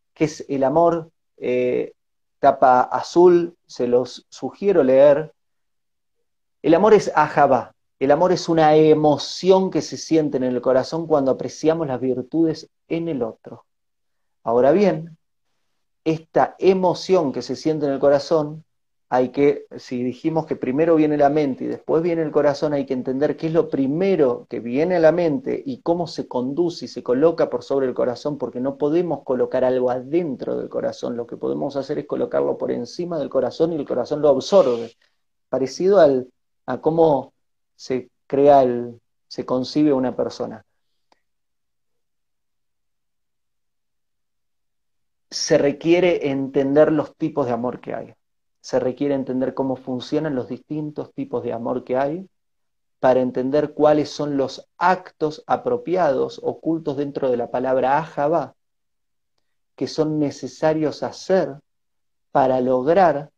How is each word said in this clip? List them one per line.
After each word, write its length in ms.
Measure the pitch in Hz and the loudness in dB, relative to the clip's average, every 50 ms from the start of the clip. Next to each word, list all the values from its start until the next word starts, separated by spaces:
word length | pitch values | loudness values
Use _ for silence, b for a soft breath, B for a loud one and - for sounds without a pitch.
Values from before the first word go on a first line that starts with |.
| _ _ _ | _ _ _
¿Qué 100 | - 160 | -2 -2
es 200 | 156 - - - - | -2 -2 -4 -10 -8
el 160 | 143 135 135 | -4 -2 0
amor? 460 | 131 143 165 170 170 170 170 160 - _ _ _ _ _ | 0 2 2 2 2 2 -2 -6 -10 _ _ _ _ _
Eh, 560 | - - 120 123 123 123 123 127 123 - - - _ _ _ _ _ _ _ _ _ | -8 -4 -2 -2 0 0 0 -2 -2 -4 -6 -10 _ _ _ _ _ _ _ _ _
tapa 420 | - 139 135 - - 131 127 123 123 | 2 2 2 4 4 6 6 6 4
azul, 760 | - - 123 123 - - 175 175 180 175 175 170 170 - _ _ | 2 -2 -6 -6 0 4 6 8 8 8 6 2 0 -8 _ _
se 200 | _ - - 127 | _ -8 -6 -2
los 400 | 120 120 123 127 123 - - - _ | 2 2 2 2 0 -6 -16 -20 _
sugiero 520 | - - - 127 - - 196 202 190 170 139 | -16 -12 -12 -12 -8 -4 0 2 4 4 4
leer. 500 | 127 131 135 139 147 143 143 156 156 _ _ _ _ _ _ _ _ _ _ _ _ _ _ _ _ _ _ _ _ _ _ _ _ _ _ - | 6 6 8 8 8 6 4 0 -6 _ _ _ _ _ _ _ _ _ _ _ _ _ _ _ _ _ _ _ _ _ _ _ _ _ _ 2
El 120 | 147 160 | 4 4
amor 200 | 165 196 220 220 | 6 6 8 6
es 180 | 202 - 175 - | 6 4 4 0
ahavá. 600 | 156 151 147 - 156 147 139 131 120 110 - _ _ _ _ _ - | 0 0 2 4 4 4 6 4 2 0 -4 _ _ _ _ _ -2
El 120 | 139 135 | 2 2
amor 220 | 143 147 175 185 185 | 4 4 4 2 2
es 160 | 160 - - | 0 0 0
una 260 | 165 165 156 151 151 | 2 4 4 6 6
emoción 960 | 156 156 156 151 151 151 151 147 143 - - - - - 180 190 190 190 185 | 6 6 6 6 6 4 4 2 2 -2 -6 -10 -2 2 4 4 4 4 0
que 100 | 160 160 | -2 -4
se 160 | 139 - - | -4 -6 -8
siente 400 | 127 - - 160 160 156 147 131 | -12 -4 0 0 0 2 0 -2
en 80 | 131 127 | -2 -2
el 160 | 127 123 123 | -2 -2 -2
corazón 460 | 123 131 127 131 127 - - 160 165 | 0 2 2 2 0 -2 -4 -6 -4
cuando 240 | 160 156 143 135 131 | 0 0 0 2 0
apreciamos 560 | 127 127 - 127 - - - 151 160 165 165 | -2 -2 -4 -10 -8 -4 0 0 0 0 -2
las 140 | 139 131 120 | -4 -6 -4
virtudes 680 | 123 131 123 123 123 - - 160 165 160 151 - - - _ _ _ - | -2 -4 -4 -4 -6 -4 -2 0 0 0 -2 -4 -10 -20 _ _ _ -8
en 200 | 160 165 170 165 | -6 -6 -4 -4
el 140 | 156 131 120 | -4 -4 -4
otro. 420 | 113 107 _ - - 117 - _ _ _ _ _ _ _ _ _ _ _ _ _ _ _ _ - | -6 -8 _ -18 -20 -20 -20 _ _ _ _ _ _ _ _ _ _ _ _ _ _ _ _ -4
Ahora 300 | 113 117 123 123 135 156 | -2 0 2 4 4 4
bien, 440 | 190 208 185 160 160 160 165 - - _ _ _ _ _ _ _ _ _ _ _ _ _ _ _ _ - | 4 2 2 0 -2 -6 -12 -18 -20 _ _ _ _ _ _ _ _ _ _ _ _ _ _ _ _ -4
esta 500 | 156 160 156 - _ - 160 131 - - - | -4 -4 -4 -6 _ 0 0 0 0 -2 0
emoción 760 | - 185 196 185 185 180 151 - - - 185 185 165 135 127 | 2 2 2 4 2 0 -2 -2 -2 0 0 0 0 0 -4
que 80 | 127 | -6
se 160 | 120 - 131 | -8 -8 -8
siente 300 | - - 160 156 156 143 | -6 -4 -4 -2 -2 -2
en 60 | 143 139 | -2 -2
el 80 | 135 | 2
corazón, 640 | 139 143 143 139 139 - 170 160 156 151 156 160 - _ _ _ _ _ _ _ _ - | 2 4 2 2 2 0 0 0 -2 -2 -8 -14 -18 _ _ _ _ _ _ _ _ -2
hay 220 | 127 127 127 127 | 0 0 0 0
que, 360 | 127 - 143 143 143 - - - - 123 | 0 2 2 2 2 0 -4 -16 -18 -18
si 240 | - - 131 123 123 | -12 -8 -8 -6 -4
dijimos 420 | 127 123 - - 160 160 160 156 | -6 -6 -4 -4 -2 -2 -2 -2
que 120 | - 143 | -4 -6
primero 400 | - - 127 127 143 160 170 165 | -6 -4 -2 0 0 2 4 4
viene 200 | 156 156 151 151 | 4 4 2 2
la 140 | 147 143 139 | 4 2 4
mente 340 | 143 156 151 139 127 - 123 | 4 2 0 -2 -2 -4 -6
y 20 | 120 | -8
después 340 | 120 - - - - 160 165 | -8 -8 -4 -2 -2 0 0
viene 200 | 180 170 165 160 | 0 -2 -2 -2
el 100 | 151 131 | -2 0
corazón, 400 | 151 143 147 139 - - 151 147 | 0 2 0 0 0 -2 -2 -2
hay 120 | 143 135 | -2 -4
que 100 | - 135 | -4 -4
entender 420 | 127 120 131 131 131 147 147 143 | -6 -4 -4 -4 -2 -2 -2 -2
qué 100 | - - | -4 -6
es 60 | 160 160 | -2 0
lo 180 | 170 151 156 | 0 0 0
primero 760 | - 135 139 131 143 165 185 196 190 170 147 127 120 123 - - | 0 -2 -2 0 0 0 0 0 2 2 2 2 0 -2 -6 -10
que 100 | - 117 | -12 -10
viene 360 | 110 117 120 135 160 175 185 | -8 -6 -4 -2 -2 0 0
a 40 | 175 | 2
la 120 | 160 156 160 | 4 4 4
mente 500 | 175 175 165 143 127 - - 120 - - | 4 2 0 -2 -2 -4 -4 -6 -6 -6
y 160 | - 127 113 | -8 -10 -6
cómo 280 | - 151 170 175 170 - | -2 -2 -2 -2 -4 -6
se 180 | - - 131 | -8 -10 -10
conduce 600 | - - 127 123 131 143 147 175 170 - - - | -8 -6 -6 -6 -4 -2 -2 -2 -2 -4 -8 -12
y 20 | 120 | -14
se 140 | - 127 - | -14 -8 -4
coloca 440 | - 123 131 151 165 165 165 156 - | -2 0 2 2 2 2 2 -2 -2
por 140 | - 120 120 | -2 -6 -4
sobre 240 | - 139 139 135 | -2 -2 -2 0
el 80 | 127 123 | -2 -2
corazón, 420 | 127 127 123 120 117 - 147 147 - | -2 -2 -2 -4 -4 -6 -8 -8 -6
porque 220 | - 120 - 127 | -8 -8 -6 -6
no 160 | 127 135 139 | -6 -6 -4
podemos 460 | - 147 147 151 170 180 170 151 135 - | -4 -2 0 0 0 0 -2 -4 -6 -4
colocar 420 | - 131 123 123 120 - 131 127 | -4 -2 -2 -2 -2 0 0 0
algo 260 | 127 127 131 127 127 | 0 2 0 0 0
adentro 680 | 123 127 123 131 147 175 180 160 127 - - 123 123 123 | -2 -4 -4 -4 -2 -2 -2 -2 -6 -8 -6 -6 -6 -6
del 100 | 120 120 | -6 -8
corazón, 480 | 123 123 117 120 117 - - 127 123 | -6 -6 -6 -6 -6 -8 -8 -8 -8
lo 100 | 117 120 | -8 -10
que 100 | - 123 | -10 -10
podemos 400 | 117 - 131 139 147 151 143 127 | -8 -6 -6 -4 -4 -6 -6 -6
hacer 240 | 139 135 - 151 151 | -6 -6 -6 -6 -8
es 60 | 147 | -8
colocarlo 520 | - 139 131 127 123 - 139 139 143 143 - | -6 -6 -4 -4 -2 -2 -2 -2 -2 -2 -4
por 140 | - 127 127 | -4 -6 -4
encima 460 | 123 120 120 - - 175 175 175 160 | -6 -8 -10 -10 -10 -8 -6 -6 -6
del 120 | 139 127 | -6 -4
corazón 420 | - 135 123 120 120 - 160 165 175 | -2 -2 -2 -2 -2 -2 -2 -2 -2
y 40 | |
el 100 | 156 135 | -4 -6
corazón 340 | - 127 123 117 - 151 147 | -6 -4 -4 -4 -4 -4 0
lo 80 | 147 151 | 2 2
absorbe, 640 | 135 131 127 - - 196 165 131 120 117 117 113 - _ _ _ _ _ _ _ _ _ _ _ | 2 2 0 2 4 4 4 4 2 -2 -6 -10 -14 _ _ _ _ _ _ _ _ _ _ _
parecido 520 | - 131 131 131 - - 180 185 202 196 | -4 -4 -4 -4 -4 -2 0 4 6 6
al, 280 | 165 143 139 127 123 - _ _ _ _ _ _ _ | 6 6 6 2 -2 -6 _ _ _ _ _ _ _
a 140 | - 131 120 | -8 -6 -4
cómo 520 | - 160 156 165 165 160 147 131 131 - _ _ _ _ _ _ _ _ _ | -2 0 2 4 4 4 4 2 -2 -6 _ _ _ _ _ _ _ _ _
se 340 | _ - - 131 127 123 - _ _ _ - | _ -8 -6 -6 -6 -6 -10 _ _ _ -4
crea 340 | - 135 143 143 143 139 131 | 0 4 6 8 8 8 6
el, 380 | 127 123 120 120 120 117 - _ _ _ _ _ - | 4 0 -4 -6 -10 -12 -16 _ _ _ _ _ -16
se 160 | - - 127 | -12 -10 -6
concibe 480 | - 131 127 127 123 - 151 151 151 143 | -4 -4 -4 -4 -2 0 2 2 2 2
una 220 | 131 131 123 117 | 2 0 -2 -2
persona. 480 | - 120 113 - - 120 117 113 110 - _ _ _ _ _ _ _ _ _ _ _ _ _ _ _ _ _ _ _ _ _ _ _ _ _ _ _ _ _ _ _ _ _ _ _ _ _ _ _ _ _ _ _ _ _ _ _ _ _ _ _ _ _ _ _ _ _ _ _ _ _ _ _ _ _ _ _ _ _ _ _ _ _ _ _ _ _ _ _ _ _ _ _ _ _ _ _ _ _ _ _ _ - | -4 -6 -6 -6 -8 -10 -10 -10 -14 -20 _ _ _ _ _ _ _ _ _ _ _ _ _ _ _ _ _ _ _ _ _ _ _ _ _ _ _ _ _ _ _ _ _ _ _ _ _ _ _ _ _ _ _ _ _ _ _ _ _ _ _ _ _ _ _ _ _ _ _ _ _ _ _ _ _ _ _ _ _ _ _ _ _ _ _ _ _ _ _ _ _ _ _ _ _ _ _ _ _ _ _ _ -14
Se 280 | - - - - 165 143 | -10 -8 -2 0 0 2
requiere 720 | 127 143 139 - - 160 170 180 180 180 170 - - 143 | 2 0 -2 -2 -2 0 0 2 2 2 0 0 -2 -4
entender 600 | 135 139 135 131 135 147 135 135 139 147 151 151 160 | -4 -4 -6 -4 -2 -2 -2 2 4 4 4 4 2
los 240 | 151 135 - - | 0 -4 -6 -8
tipos 300 | - 165 156 156 147 139 | -8 -8 -6 -4 -4 -4
de 60 | 120 123 | -4 -4
amor 280 | 117 120 123 120 - | -4 -6 -6 -8 -10
que 140 | - - - | -12 -12 -10
hay. 200 | - - - - _ _ _ _ _ _ _ _ _ | -10 -12 -14 -18 _ _ _ _ _ _ _ _ _
Se 180 | - - - 131 | -8 -4 -2 -2
requiere 360 | 120 127 127 - 143 143 139 | 0 -2 -2 -2 -2 -2 -2
entender 400 | 135 131 131 127 127 131 127 127 | -2 -4 -4 -4 -4 -4 -4 -4
cómo 220 | - 135 135 131 | -4 -4 -4 -4
funcionan 580 | 123 - - 127 123 117 - - 151 156 156 143 | -6 -8 -8 -10 -8 -6 -4 -4 -4 -4 -2 -4
los 140 | 127 113 - | -4 -6 -6
distintos 640 | 131 117 _ - 151 151 151 151 147 - 135 - _ | -10 -14 _ -10 -10 -8 -8 -8 -10 -10 -12 -12 _
tipos 300 | - 135 135 - 120 107 | -12 -10 -8 -6 -6 -6
de 100 | 117 120 | -6 -6
amor 320 | 113 117 127 127 127 123 | -6 -6 -6 -6 -6 -6
que 120 | - 123 | -4 -2
hay 320 | 127 139 143 156 185 196 - _ _ _ _ _ _ _ _ _ _ _ _ _ _ | -2 -2 -2 -4 -8 -12 -14 _ _ _ _ _ _ _ _ _ _ _ _ _ _
para 200 | - 131 127 127 | 2 2 2 2
entender 540 | 127 127 127 131 127 131 135 151 151 147 - | 2 0 -2 -4 -4 -2 0 0 0 -2 0
cuáles 340 | - 147 151 151 151 143 143 | 2 4 4 4 4 0 -2
son 280 | - - 151 147 147 | -6 -8 -6 -4 -2
los 320 | 139 135 131 - - - _ _ - | -2 -2 -4 -6 -12 -20 _ _ -2
actos 640 | 170 180 185 180 - - _ - 160 151 151 - - | 0 0 0 0 -4 -10 _ -6 -6 -6 -6 -6 -6
apropiados 920 | - 131 120 - 127 123 120 - 170 170 180 175 151 135 127 135 131 - - - | -4 -4 -2 -2 -2 -4 -4 -4 -4 -2 0 0 2 0 0 -2 -4 -6 -8 -8
ocultos 540 | 135 123 - - 160 165 165 160 156 139 | -8 -8 -6 -4 -4 -4 -4 -4 -4 -4
dentro 340 | 131 147 143 139 - - 131 | -4 -4 -6 -6 -4 -2 -2
de 60 | 123 | 0
la 140 | 120 120 113 | -2 -2 -4
palabra 480 | - 123 127 131 131 131 123 131 139 147 | -4 -4 -2 0 0 0 2 2 0 0
ahavá 560 | 160 156 - - 143 147 165 165 139 127 - _ _ _ _ _ _ _ _ _ _ _ _ _ _ _ _ _ _ _ _ _ _ _ _ | -2 -4 -4 -2 -2 0 0 -2 -2 -4 -10 _ _ _ _ _ _ _ _ _ _ _ _ _ _ _ _ _ _ _ _ _ _ _ _
que 140 | - 139 127 | -10 -10 -6
son 320 | - - 156 156 156 151 | -4 -4 -2 -2 -2 -2
necesarios 800 | 151 139 - - - 123 - - - 156 156 156 156 143 - - - | -2 -4 -4 -8 -12 -14 -8 -4 -2 -2 0 0 -2 -4 -4 -6 -8
hacer 560 | 117 - - - - 185 190 165 139 139 147 _ _ _ _ _ _ _ _ _ _ _ _ _ _ | -10 -10 -8 -4 0 0 0 0 -2 -6 -12 _ _ _ _ _ _ _ _ _ _ _ _ _ _
para 300 | - 147 131 131 131 131 | 0 0 2 2 2 0
lograr 720 | 127 127 131 127 127 143 170 190 190 170 147 143 147 - _ | 0 0 0 0 2 2 2 4 4 4 2 0 -6 -12 _